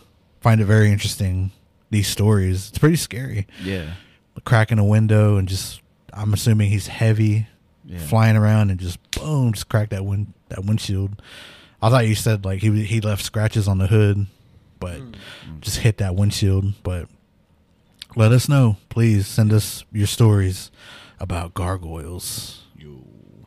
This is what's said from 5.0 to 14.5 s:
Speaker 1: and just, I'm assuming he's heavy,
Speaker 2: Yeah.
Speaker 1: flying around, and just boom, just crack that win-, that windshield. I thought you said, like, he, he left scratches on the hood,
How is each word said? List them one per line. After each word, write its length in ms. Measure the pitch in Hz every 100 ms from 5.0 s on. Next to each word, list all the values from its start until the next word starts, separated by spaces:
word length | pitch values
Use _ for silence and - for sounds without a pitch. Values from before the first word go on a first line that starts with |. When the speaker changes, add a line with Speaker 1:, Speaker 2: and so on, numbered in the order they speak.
| 107 107 107 101
Speaker 1:
and 100 | 95
just, 340 | 98 - - _ _ -
I'm 220 | 101 104
assuming 380 | 101 117 107 101
he's 160 | 104 -
heavy, 600 | - 113 110 107 107 107 _ _ _ -
Speaker 2:
Yeah. 140 | 90
Speaker 1:
flying 360 | 76 113 110 107
around, 340 | 107 107 104
and 80 | 90
just 180 | 92 - _
boom, 420 | - 156 147 123
just 160 | 101 -
crack 200 | 110 104
that 160 | 98 98
win-, 280 | 101 101 - _
that 140 | - 101
windshield. 560 | 110 - 95 98 101 - - - - - _
I 80 | 113
thought 180 | 127 110
you 80 | 104
said, 300 | 117 107 95
like, 160 | 95
he, 220 | 107 104 107
he 160 | 113
left 220 | 107 98
scratches 440 | - 110 107 113 101
on 100 | 95
the 100 | 92
hood, 380 | 110 104 101 98 _ _